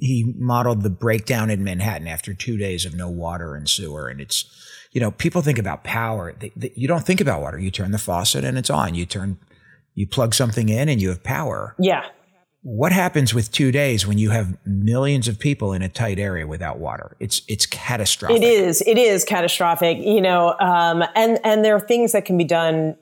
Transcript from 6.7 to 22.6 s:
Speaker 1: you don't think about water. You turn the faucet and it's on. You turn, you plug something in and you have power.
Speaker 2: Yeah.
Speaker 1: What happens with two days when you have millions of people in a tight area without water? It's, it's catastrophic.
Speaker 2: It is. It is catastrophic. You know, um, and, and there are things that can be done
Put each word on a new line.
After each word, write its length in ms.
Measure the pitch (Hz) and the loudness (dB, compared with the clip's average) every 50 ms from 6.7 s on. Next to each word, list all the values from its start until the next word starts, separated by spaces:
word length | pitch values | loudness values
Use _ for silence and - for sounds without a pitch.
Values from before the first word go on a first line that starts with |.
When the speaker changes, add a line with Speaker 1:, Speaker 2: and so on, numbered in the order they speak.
| - | -6
Speaker 1:
you 100 | 117 123 | -4 -2
don't 180 | 139 170 165 - | -2 -2 0 0
think 180 | - 185 190 185 | 0 0 2 2
about 180 | 139 101 73 | 0 0 -2
water. 180 | 71 69 65 - | -4 -6 -6 -6
You 120 | 92 92 | -6 -4
turn 220 | 90 - 92 95 101 | -4 -4 -4 -2 -2
the 60 | 104 | -4
faucet 460 | - - 90 85 87 - - 69 69 | -2 -2 -2 -2 0 -2 -2 -2 -2
and 140 | 131 127 131 | -2 -2 -2
it's 100 | 123 - | -2 -2
on. 260 | - 76 - 92 85 | 0 0 0 -2 -2
You 120 | 85 87 | -4 -6
turn, 320 | 85 - 98 95 98 92 - _ _ _ _ _ - - _ _ _ _ | -6 -6 -6 -6 -6 -6 -8 _ _ _ _ _ -20 -20 _ _ _ _
you 120 | - 101 | -6 -6
plug 280 | - - - 123 113 110 | -4 0 0 0 2 2
something 340 | - 135 113 104 123 113 107 | 0 0 0 0 0 0 2
in 200 | 107 117 143 156 | 2 2 2 2
and 120 | 139 110 | 2 2
you 80 | 95 92 | 0 -2
have 160 | 90 87 - | -2 -4 -6
power. 500 | - 131 143 160 131 80 50 50 - - - | -6 -4 -4 -4 -4 -6 -6 -8 -8 -4 0
Speaker 2:
Yeah. 260 | 185 190 170 139 - - - _ _ _ _ _ _ _ _ _ - | 2 2 2 0 -2 -6 -14 _ _ _ _ _ _ _ _ _ -12
Speaker 1:
What 280 | 131 107 107 139 175 180 | -8 -2 0 2 2 4
happens 400 | 190 180 180 - 151 139 113 107 | 4 2 2 2 2 2 2 2
with 180 | 117 107 - - | 0 0 0 0
two 180 | - 147 131 123 | 0 2 2 2
days 320 | 143 143 139 120 107 98 | 2 2 2 2 0 0
when 120 | 101 101 104 | 0 2 2
you 120 | 110 107 | 2 2
have 260 | 113 113 104 92 90 - - | 2 2 0 -2 -4 -6 -4
millions 600 | 98 98 98 101 107 120 127 135 143 143 135 113 120 | -4 -2 0 2 2 2 2 2 2 2 0 0 -2
of 100 | 107 107 | -4 -2
people 340 | - 147 143 - 110 98 95 | -2 -2 -2 0 -2 -2 -2
in 80 | 92 | -2
a 80 | 92 90 | -4 -4
tight 300 | - - 117 107 98 92 | -4 -4 -2 -2 -2 -2
area 280 | 101 101 92 85 78 | -4 -4 -4 -6 -6
without 320 | 76 78 80 87 78 62 - | -8 -8 -8 -6 -8 -8 -8
water? 380 | 80 67 57 - - - - - | -8 -8 -8 -10 -12 -14 -12 -10
It's, 200 | - 107 - - - - | -8 -6 -6 -6 -4 -4
it's 180 | 110 107 - | -4 -2 -2
catastrophic. 680 | - - - - - 123 113 104 - - - - - 233 | -4 -4 -6 -4 -4 -2 -2 0 -2 -2 0 2 2 4
Speaker 2:
It 80 | 226 220 | 4 6
is. 380 | 240 233 208 190 180 160 - - | 6 6 6 4 4 2 2 2
It 160 | - 220 226 | 4 4 6
is 260 | 247 226 202 185 - | 6 6 4 4 2
catastrophic. 760 | - 208 180 170 - - - 180 170 170 165 175 170 165 - | 0 0 0 0 0 0 2 2 2 2 2 2 2 2 2
You 220 | - 202 208 220 | 2 2 4 4
know, 360 | 185 185 180 175 170 170 - - | 4 4 4 4 4 4 2 2
um, 460 | 196 180 175 170 170 170 165 170 170 - - | 2 2 4 4 4 2 2 2 0 0 2
and, 240 | 220 226 226 233 226 - | 2 4 4 4 2 2
and 200 | 220 214 214 214 | 2 4 4 6
there 100 | 214 214 | 6 4
are 40 | 208 | 4
things 320 | 208 - 240 240 240 220 - | 4 2 2 2 4 2 2
that 120 | 208 - | 0 0
can 120 | - 185 | 2 2
be 80 | 175 170 | 2 2
done 520 | 143 170 165 | 2 2 2